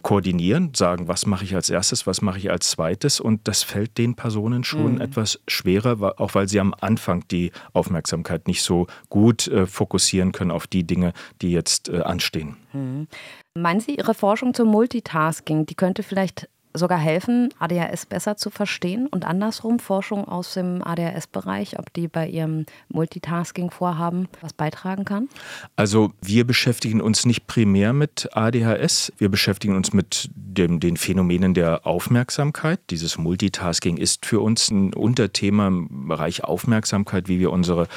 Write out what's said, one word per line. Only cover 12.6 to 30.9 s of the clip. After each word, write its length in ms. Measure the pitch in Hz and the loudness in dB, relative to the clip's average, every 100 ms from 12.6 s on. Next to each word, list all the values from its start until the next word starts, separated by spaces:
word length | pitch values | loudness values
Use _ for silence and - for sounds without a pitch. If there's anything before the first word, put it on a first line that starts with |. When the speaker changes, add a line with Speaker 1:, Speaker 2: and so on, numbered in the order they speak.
| _ | _
Speaker 2:
Mhm. 340 | 139 131 139 156 - - - _ 170 | -8 -6 -6 -10 -14 -20 -20 _ -2
Meinen 240 | 170 190 | 0 0
Sie, 160 | 254 285 | 0 -4
Ihre 180 | - | -2
Forschung 400 | 220 202 220 254 | 0 2 2 0
zum 140 | 247 226 | 2 4
Multitasking, 960 | 214 247 233 - 160 156 - - 156 151 | 4 2 -2 -4 0 0 0 -2 -2 -2
die 100 | - | 0
könnte 280 | 185 190 | 0 0
vielleicht 460 | - 196 190 - - _ _ | -4 -2 -2 -4 -18 _ _
sogar 260 | - 175 175 | -2 0 2
helfen, 500 | 156 170 240 240 247 - | 2 2 2 2 2 0
A 80 | 165 | -2
D 140 | 175 | 0
H 60 | - | -2
S 180 | 175 - | -6 -6
besser 320 | 180 214 208 | -6 -4 -4
zu 120 | 208 | -6
verstehen 580 | - 202 - 180 208 277 | -4 -4 -2 -4 -2 -2
und 180 | 185 165 | -2 -2
andersrum 540 | 185 214 - 226 233 | 0 -2 -4 -2 -2
Forschung 460 | - 196 - 202 - | 0 -2 -2 -4 -4
aus 280 | 180 180 | -6 -6
dem 280 | 190 180 180 | -4 -2 -2
A 140 | - 170 | -4 -2
D 80 | 170 | -2
H 60 | |
S-Bereich, 640 | - - 190 190 196 208 - | -4 -8 -8 -4 -4 -6 -8
ob 140 | 170 | -10
die 140 | - 165 | -6 -4
bei 220 | 165 160 | -4 -4
Ihrem 360 | 160 160 156 151 - - | -2 -2 -4 -6 -12 -8
Multitasking-Vorhaben 1400 | 160 160 180 147 170 170 - 175 - 180 160 170 175 185 - | -4 -4 -4 -6 -4 -4 -6 -6 -2 -2 -2 -2 -2 -6 -8
was 140 | 160 | -12
beitragen 500 | - 156 - 185 190 | -4 -4 -4 -6 -6
kann? 240 | 196 202 269 - - - - - | -4 -4 -4 -10 -18 -16 -8 -2
Speaker 1:
Also 380 | 104 110 104 - | 2 4 4 0
wir 260 | 92 110 120 | 0 2 4
beschäftigen 540 | 123 127 117 117 110 | 2 2 0 0 2
uns 240 | 104 107 123 | 2 2 2
nicht 200 | 113 - | 0 0
primär 460 | 123 104 98 104 | 2 4 6 4
mit 380 | 139 147 - - | 4 0 -2 -4
A 200 | 110 110 | 0 2
D 140 | 120 113 | 2 2
H 100 | 107 | 2
S. 360 | 175 - - - | 2 0 -2 0
Wir 100 | 101 | 2
beschäftigen 480 | - - 196 208 95 | 2 0 0 0 0
uns 160 | 185 | 2
mit 380 | 196 - - - | 2 2 -2 -6
dem, 460 | - 98 95 85 85 | -10 -6 2 2 4
den 160 | 87 | 0